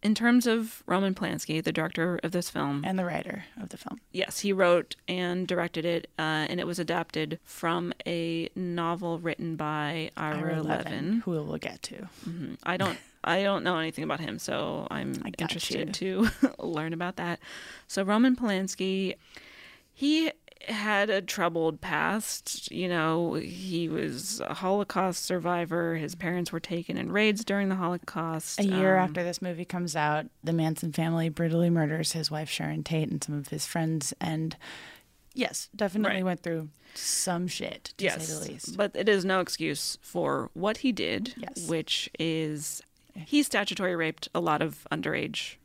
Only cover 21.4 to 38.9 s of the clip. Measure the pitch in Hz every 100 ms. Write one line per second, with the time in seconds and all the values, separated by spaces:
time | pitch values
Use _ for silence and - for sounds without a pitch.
21.4 | 175 165 160 156 190 151 156 208 - -
22.4 | - - - - 180 175 160 160 170 156
23.4 | - 180 190 170 165 151 151 127 - -
24.4 | - - 185 202 196 202 185 170 - 180
25.4 | 165 175 170 170 170 165 147 175 180 175
26.4 | 170 170 - 170 170 - - 190 214 208
27.4 | 226 196 196 190 170 175 - - 165 160
28.4 | - - 202 185 190 190 185 156 175 175
29.4 | 180 165 175 180 175 156 151 151 - _
30.4 | 156 165 160 160 175 147 165 165 165 156
31.4 | 170 165 175 170 151 156 156 165 151 156
32.4 | 156 - 156 156 151 160 156 156 - 147
33.4 | 139 151 - 170 160 160 143 - 170 160
34.4 | 160 - - - - - _ _ _ 262
35.4 | 240 - - 202 202 196 208 185 185 175
36.4 | 170 165 156 _ - - - - - 175
37.4 | 180 - - - - - 196 - 160 156
38.4 | 151 156 - 180 202